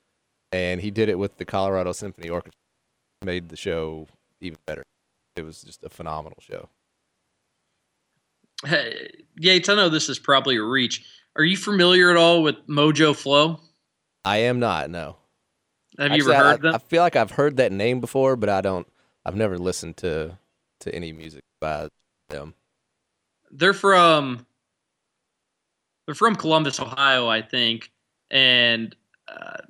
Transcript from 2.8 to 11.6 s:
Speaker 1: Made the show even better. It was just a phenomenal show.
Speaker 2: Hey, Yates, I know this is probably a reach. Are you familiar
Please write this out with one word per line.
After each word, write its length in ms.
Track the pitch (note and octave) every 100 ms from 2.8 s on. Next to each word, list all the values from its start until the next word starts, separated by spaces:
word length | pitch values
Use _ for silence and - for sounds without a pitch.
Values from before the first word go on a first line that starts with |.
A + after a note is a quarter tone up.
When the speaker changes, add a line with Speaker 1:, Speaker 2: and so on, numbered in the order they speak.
| _ _ _ _
Speaker 1:
Made 280 | F#2+ F2+ E2+
the 80 | D#2+
show 500 | G2 E2 D#2+ D#2 D#2 _ _ _
even 180 | F#2 D#2 -
better. 180 | D2+ C#2+ _ _ _ _ -
It 60 |
was 200 | D#2+ D#2+
just 220 | D#2 -
a 60 | -
phenomenal 480 | - E2 D#2 D2+ -
show. 300 | _ G1+ - _ _ _ _ _ _ _ _ _ _ _ _ _ _ _ _ _ _ - C#3+
Speaker 2:
Hey, 460 | D#3 A#2 - - - _ -
Yates, 320 | E3+ F#3 F3+
I 80 | G#3
know 140 | F3+
this 180 | D#3 D3+
is 120 | C3
probably 360 | - C#3 C3+ A#2+
a 80 |
reach. 420 | G#2+ C3 A#2+ - - _ _ -
Are 80 |
you 140 | D#3+
familiar 520 | G3